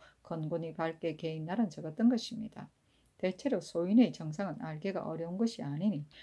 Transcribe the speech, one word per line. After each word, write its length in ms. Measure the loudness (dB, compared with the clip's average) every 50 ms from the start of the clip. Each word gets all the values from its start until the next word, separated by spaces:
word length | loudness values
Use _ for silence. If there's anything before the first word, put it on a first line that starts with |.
| -12 -20 _ _ _
건곤히 500 | -8 -6 -4 -2 -2 -2 -2 -4 -6 -4
밝게 440 | -2 -2 -2 -2 -2 -2 -4 -2
개인날은 520 | -2 -4 -6 -4 -4 -4 -2 0 0 0 0
적었던 380 | -2 -6 -8 -8 0 4 6
것입니다. 640 | 6 6 4 0 -4 -6 -8 -8 -8 -10 -12 -14 -16 _ _ _ _ _ _ _ _ _ -2
대체로 400 | -2 -2 -2 -2 0 0 0 0
소인의 520 | -2 -2 -2 -2 2 6 8 8 8 8 4
정상은 420 | -2 -6 -6 -4 -4 -4 -4 -4 -6
알기가 440 | -6 -6 -6 -4 -4 -4 -2 -2 -4
어려운 300 | -4 -4 -4 -4 -4 0
것이 240 | 0 0 0 0 -2
아니니, 440 | -4 -4 -2 0 2 2 2 0 -4 -8 -12 -20